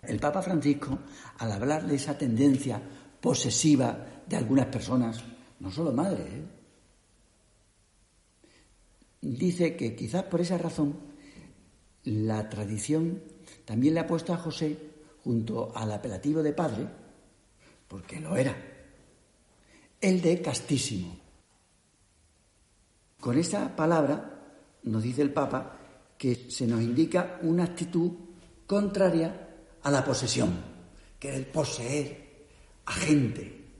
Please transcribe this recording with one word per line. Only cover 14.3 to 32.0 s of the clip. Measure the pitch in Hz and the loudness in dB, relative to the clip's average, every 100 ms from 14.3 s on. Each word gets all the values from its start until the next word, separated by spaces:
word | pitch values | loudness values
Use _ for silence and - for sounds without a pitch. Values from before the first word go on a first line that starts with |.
a | 170 | -2
José | 165 143 156 151 - - - - | -2 -2 -2 -2 -10 -20 -20 -10
junto | - 117 110 117 - 120 | 0 0 0 -4 -4 -4
al | 110 | -4
apelativo | 104 127 92 143 156 | -4 -6 -4 0 2
de | 151 | 2
padre, | 143 160 107 92 - - - - _ _ _ - - _ | 2 0 0 -6 -10 -20 -20 -20 _ _ _ -20 -20 _
porque | 95 - 82 | -16 -12 -12
lo | 78 - | -4 0
era, | 135 - - - - - - _ _ _ _ _ _ - _ _ | 0 0 -12 -20 -20 -20 -20 _ _ _ _ _ _ -20 _ _
el | 196 185 | 2 4
de | 165 175 | 4 2
castísimo. | 156 131 - 135 - 101 87 85 - - _ _ _ _ _ _ _ _ _ _ _ _ _ _ _ _ _ _ | 0 -4 0 0 0 -4 -6 -10 -20 -20 _ _ _ _ _ _ _ _ _ _ _ _ _ _ _ _ _ _
Con | - 123 | 0 2
esa | 170 202 196 - | 2 0 -2 0
palabra | 160 170 139 147 - - - - - _ | 4 4 4 0 -4 -16 -20 -20 -20 _
nos | - 110 | -4 -2
dice | 113 127 | -2 2
el | 143 | 2
Papa | 143 139 160 - - - - _ _ | 2 0 -2 -6 -16 -20 -20 _ _
que | 131 120 - | 0 0 -4
se | - 120 | -4 0
nos | 117 | 2
indica | 117 123 160 180 175 - | 2 2 2 2 0 -2
una | 165 170 175 | 0 2 2
actitud | - 170 170 175 175 - - - - - | -2 -2 2 0 -2 -16 -20 -20 -20 -2
contraria | 202 202 196 190 165 160 - - - - - | 0 2 4 4 4 2 -2 -14 -20 -20 -6
a | 143 | 2
la | 143 | 2
posesión, | 139 127 120 123 - 175 - - - - - - | 4 0 2 2 2 0 -6 -16 -20 -20 -20 -14
que | 139 | -8
era | 135 | -6
el | 131 | -4
poseer | 156 135 - 120 147 | -2 -2 -2 -4 -2